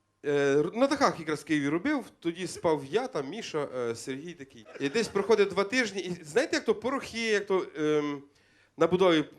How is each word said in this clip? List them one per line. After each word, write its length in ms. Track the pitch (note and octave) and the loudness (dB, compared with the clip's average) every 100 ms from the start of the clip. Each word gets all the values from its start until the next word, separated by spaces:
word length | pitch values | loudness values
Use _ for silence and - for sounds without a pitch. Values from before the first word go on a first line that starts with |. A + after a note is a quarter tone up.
| _ _ | _ _
е, 100 | C#3 | -2
р-, 380 | C#3+ C#3+ C#3+ E3+ | 2 4 4 2
на 120 | G#3 C#4 | 2 2
дахах 340 | D4 B3 E3+ | 4 2 0
якраз 200 | D#3+ D3 | -4 -4
в 40 | |
Києві 240 | - D3+ C#3+ | 0 0 2
робив, 360 | D#3+ B3+ D4 G3+ - | 0 0 -2 -4 -8
тоді 260 | E3 E3+ F3 | -6 -4 -6
спав 380 | - F3 D#3 | -2 0 0
я, 240 | C3+ F#3+ B3+ | 0 -2 -2
там 200 | E3+ C3+ | -6 -6
Міша, 400 | G#3 - D#3 C#3+ B2+ | -8 -6 -6 -4 -4
е, 180 | A#2 | -4
Сергій 400 | A2+ - C3+ E3+ | -6 -8 -10 -10
такий. 320 | D#3+ C3+ A#2+ - - | -16 -18 -20 -18 -6
І 80 | C#3 | -2
десь 200 | E3 G#3+ | 0 0
проходить 400 | G3+ G3 G#3+ G3 | 0 4 4 4
два 160 | F#3 | 2
тижні, 360 | G3+ B3+ A3+ G3 | 0 0 0 -2
і 240 | F3+ F3+ | -6 -8
знаєте, 320 | D#3 E3+ D#4+ D#4+ | -2 0 0 0
як 80 | |
то 100 | - | 0
порохи, 480 | G#3+ A#3+ C4+ - A3+ | -2 -2 -4 -4 -4
як 240 | A3+ G3+ G3+ | 0 0 0
то, 200 | F#3+ C3+ D3 | -2 -2 -2
ем, 460 | D3+ D3+ D3 C#3+ C#3 _ _ _ _ - | 0 2 0 -4 -10 _ _ _ _ 0
на 100 | E3 | 2
будові 380 | F3+ F#3 D#3+ D3 | 6 6 4 2